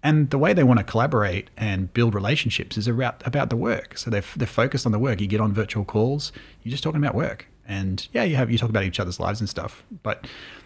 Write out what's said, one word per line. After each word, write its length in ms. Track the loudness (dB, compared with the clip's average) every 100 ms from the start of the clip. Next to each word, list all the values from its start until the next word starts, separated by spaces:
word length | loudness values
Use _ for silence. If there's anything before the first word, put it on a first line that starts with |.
and 260 | 2 4 4
the 80 | 2
way 140 | 2
they 100 | 6
wanna 220 | 6 6
collaborate 640 | 4 0 2 2 2 -2 -6 -4
and 360 | -2 -2 -2
build 200 | 2 2
relationships 640 | 2 0 0 0 -4 -4 -4
is 100 | -2
about, 360 | 0 -2 -4 -4
about 220 | -2 0
the 60 | 0
work. 400 | 0 -2 -6 -10
So 120 | -4
they're, 120 | -2 -4 -6
they're 100 | -4
focused 400 | 0 0 0 0
on 60 |
the 60 | 2
work. 220 | 0 0
You 60 | 0
get 140 | 2
on 120 | 2
virtual 320 | 0 -2 -2
calls, 460 | -2 0 2 0 -6 -12 -20 -14
you're 80 | -8
just 140 | -4
talking 180 | -2 0
about 120 | 0
work. 320 | 0 -2 -6 -16 _ -10
And 400 | -4 -2 -4 -4
yeah, 100 | 0
you 120 | 2 2
have, 140 | 2
you 80 | 2
talk 120 | 2
about 140 | 0
each 160 | 0 -2
other's 180 | -4 -2
lives 220 | -4 -2
and 80 | -4
stuff, 340 | -6 -8 -12 -20 -10
but 240 | -6 -6 -8 -16 -18 -20